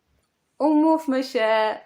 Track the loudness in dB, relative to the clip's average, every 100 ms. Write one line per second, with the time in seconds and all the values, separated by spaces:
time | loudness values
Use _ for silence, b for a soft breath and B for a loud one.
0 | _ _ _ _ _ -4 0 2 2 0
1 | -2 -4 -4 -2 0 2 0 -4